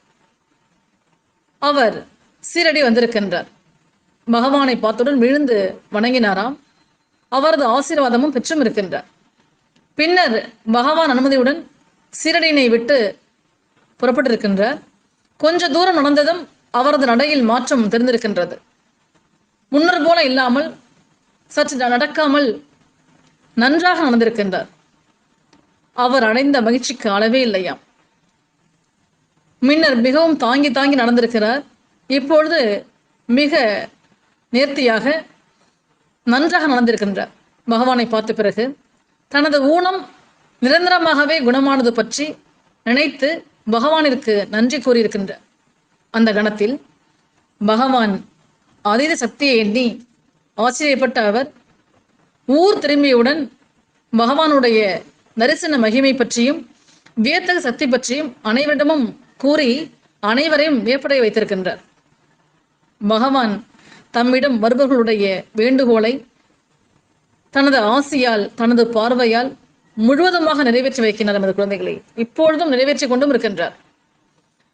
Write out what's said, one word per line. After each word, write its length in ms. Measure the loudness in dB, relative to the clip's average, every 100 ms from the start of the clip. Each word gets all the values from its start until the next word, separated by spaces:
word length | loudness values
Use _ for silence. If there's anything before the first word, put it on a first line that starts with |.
| _ _ _ _ _ _ _ _ _ _ _ _ _ _ _ -6
அவர் 480 | -2 2 0 -2 -12 _ _ _ -8
சீரடி 260 | -2 0 2
வந்திருக்கின்றார். 640 | 2 2 0 -2 -4 -6 -8 _ _ _ _ _ _ _ -2
பகவானை 460 | 0 2 2 2 0
பார்த்தவுடன் 420 | -2 -2 0 2
விழுந்து 640 | 2 2 0 0 -2 -6 -8
வணங்கினாராம். 640 | -4 0 0 0 0 -4 -8 _ _ _ _ _ _ -6
அவரது 380 | -2 0 2 2
ஆசீர்வாதமும் 640 | 0 -2 -2 0 0 0
பெற்றும் 320 | -2 -4 -2
இருக்கின்றார். 400 | -2 -2 -6 -8 -12 _ _ _ _ _ _ _ _
பின்னர் 580 | -4 0 2 2 0 -6 -10 -2
பகவான் 380 | 0 0 0 2
அனுமதியுடன் 520 | 2 2 2 0 -2 -8 _ _ _ _ -8
சீரடியினை 440 | -2 0 2 2 2
விட்டு 500 | 2 2 0 0 -6 _ _ _ _ _ _ _ -4
புறப்பட்டிருக்கின்றார். 800 | -2 0 0 0 -2 0 -2 -4 -12 _ _ _ _ -2
கொஞ்ச 320 | 0 0 0
தூரம் 280 | 0 2 2
நடந்ததும் 500 | 2 2 0 -2 -6 _ _
அவரது 360 | -2 0 2 2
நடையில் 360 | 2 2 0
மாற்றம் 460 | 0 0 0 -2 0
தெரிந்திருக்கின்றது. 720 | 0 0 -2 -2 -4 -6 -8 _ _ _ _ _ _ _ _ _ _ -4
முன்னர் 340 | 0 0 0
போல 200 | 0 2
இல்லாமல், 520 | 0 0 0 -2 -4 -10 _ _ _ _ _ _ _
சற்று 300 | -4 -2 -2
ந-, 40 |
நடக்காமல் 800 | -2 0 -2 -2 0 2 0 -4 -10 _ _ _ _ _ _ _ _
நன்றாக 560 | 0 2 2 2 0 2
நடந்திருக்கின்றார். 560 | 2 2 0 -4 -4 -8 _ _ _ _ _ _ _ _ _ _ _ _
அவர் 320 | -2 0 2
அடைந்த 380 | 2 0 2 2
மகிழ்ச்சிக்கு 480 | 2 -2 -4 -6 -4
அளவே 300 | 0 0 0
இல்லையாம். 380 | 0 -2 -6 -10 _ _ _ _ _ _ _ _ _ _ _ _ _ _ _ _ _ -2 0
முன்னர் 320 | 2 2 2 2
மிகவும் 300 | 2 2 0
தாங்கி 340 | 0 0 0
தாங்கி 260 | 0 0 2
நடந்திருக்கிறார். 640 | 2 2 0 0 -2 -2 -6 _ _ _ -4
இப்பொழுது 540 | -4 0 2 2 0 0 -2 -8 _ _ _ -2 0
மிக 140 | 2 2 0 -2 -8 _ _ _ _ _ _
நேர்த்தியாக, 540 | -2 0 0 0 0 -2 -4 -8 _ _ _ _ _ _ _ _ _ -2
நன்றாக 320 | 0 2 0 0
நடந்திருக்கின்றார். 600 | 2 2 0 -2 -6 -8 _ _ _ -4
பகவானை 400 | -2 0 0 -2
பார்த்த 260 | -4 -4
பிறகு 320 | -2 -2 -2 -6 -8 _ _ _ _ _
தனது 260 | 0 2 2 2
ஊனம் 260 | 2 0 -4 -8 -20 _ _ _ -4
நிரந்தரமாகவே 720 | 0 2 2 2 2 0 0 0 0
குணமானது 440 | 2 2 2 0 0
பற்றி 280 | -4 -4 -8 -10 _ _ _ _ -4
நினைத்து 440 | 0 -2 -2 -4 -4 -10 _ -4
பகவானிற்கு 640 | -2 0 2 0 0 -2 -2 -2
நன்றி 300 | -2 0 0
கூறியிருக்கின்றார். 640 | 0 0 0 -4 -8 -12 _ _ _ _ _ _ _
அந்த 220 | 0 0
கணத்தில் 420 | 2 -2 -2 -4 -4 -12 _ _ _ _ _ _ -6 -2
பகவான் 480 | 0 2 2 0 -2 -8 _ _ _ _ _
அதீத 280 | -2 0 0 -2
சக்தியை 400 | -6 -2 0 2
எண்ணி 300 | 0 0 -2 -4 -16 _ _ _ _ -4
ஆச்சரியப்பட்ட 600 | -2 -2 -2 0 -2 -2 0
அவர் 180 | 0 -4 -10 _ _ _ _ _ _ _ _ -2
ஊர் 300 | 2 4 2
திரும்பியவுடன் 640 | 0 2 4 4 2 0 -6 _ _ _ _ _ _
பகவானுடைய 640 | 0 2 2 2 2 2 2 0 -4 -10 _ _ -2
தரிசன 380 | 0 0 -2 0
மகிமை 340 | 0 2 2
பற்றியும் 460 | 0 -2 0 -2 -2 -8 _ _ _ _
வியத்தகு 460 | -4 -2 -2 -2 -2
சக்தி 260 | -2 -4 -2
பற்றியும் 500 | -2 -2 -6 -6 -8
அனைவரிடமும் 600 | -4 -2 0 0 0 0 -2 -6 _ -4
கூறி 340 | 0 2 0 -2 -6 _ _ _
அனைவரையும் 560 | -2 0 0 0 0 -2 0
வியப்படைய 340 | -2 0 0
வைத்திருக்கின்றார். 580 | 0 0 -2 -4 -6 -8 _ _ _ _ _ _ _ _ _ _ _ -8
பகவான் 540 | -2 0 2 0 0 -4 -10 _ -20 -20 _
தம்மிடம் 460 | -2 0 2 0 0
வருபவர்களுடைய 640 | 0 2 2 2 2 0 -2 -4 -6
வேண்டுகோளை 600 | -2 2 2 2 2 2 -2 -8 _ _ _ _ _ _ _ _ _ _ _ _
தனது 240 | 0 2 4
ஆசியால், 640 | 2 0 0 0 0 0 -2
தனது 280 | -2 2 2 2
பார்வையால் 640 | 0 0 0 2 0 -2 -8 _ _ _ -2
முழுவதுமாக 640 | 2 4 2 2 0 0
நிறைவேற்றி 400 | 2 2 0 0
வைக்கின்றார் 360 | -2 0 -2 0
நமது 160 | -2
குழந்தைகளை. 400 | -2 -2 -4 -6 -10 -12
இப்பொழுதும் 580 | -8 -6 0 2 2 0
நிறைவேற்றி 340 | 0 0 0 0
கொண்டும் 240 | 0 2
இருக்கின்றார். 420 | 0 -2 -4 -8 -10 _ _ _ _ _ _ _ _ _